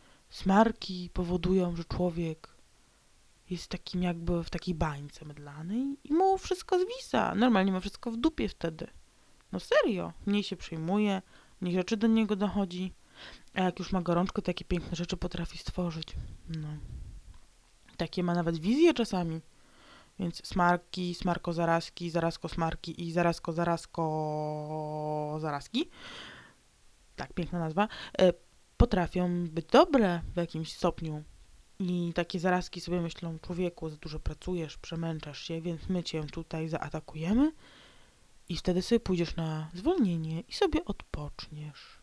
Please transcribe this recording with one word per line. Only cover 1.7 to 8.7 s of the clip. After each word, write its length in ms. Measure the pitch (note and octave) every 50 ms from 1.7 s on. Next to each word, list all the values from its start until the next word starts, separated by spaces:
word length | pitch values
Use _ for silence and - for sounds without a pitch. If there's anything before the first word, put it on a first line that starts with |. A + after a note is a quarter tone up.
| E3+
że 80 | E3+ E3
człowiek 680 | - - - F3+ F3+ E3 E3+ E3+ D#3+ D#3 - - - - - - _ _ _ _ _ _ _ _ _ _ _ _ _ _ _ _ -
jest 180 | F3+ E3 - -
takim 360 | - F3+ - - - F3+ F3+
jakby 400 | F3 F3 E3+ E3+ E3+ F3 E3+ E3
w 60 | -
takiej 260 | - E3+ - F3+ F3
bańce 500 | D#3 E3+ D#3 D3 C#3+ C#3+ D3 - - D3+
mydlanej 720 | D3 D3 D3 D3 D3 C#3+ D3+ D#3+ F3 G#3 A#3+ C4+ C#4 C#4 - -
i 100 | - D4
mu 240 | E4 F#4+ F#4+ F#4+ F#4+
wszystko 420 | - - F#4 F4+ - - F#4 F4+
zwisa. 560 | F#4 A4 B4 C5+ - - - A#3 G3 - -
Normalnie 360 | G3 A#3 B3+ A3+ F#3+ F#3+ G3
ma 80 | F#3+ F#3
wszystko 320 | - G3 - - - A#3+
w 60 | A3+ A3+
dupie 320 | B3 D#4+ - - A#3 G3
wtedy. 380 | - - - E3